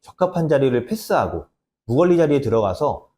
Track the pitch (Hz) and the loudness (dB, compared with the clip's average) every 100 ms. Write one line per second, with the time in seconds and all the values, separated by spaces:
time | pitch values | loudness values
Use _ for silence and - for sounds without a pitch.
0 | - _ 185 170 160 143 135 123 120 220 | -20 _ -2 -2 0 2 2 0 -4 -8
1 | - 175 95 85 - _ _ _ - 123 | -2 -2 0 -6 -12 _ _ _ -4 0
2 | 180 170 156 143 139 113 101 92 147 101 | 2 4 4 2 2 0 0 -2 -4 -4
3 | - | -14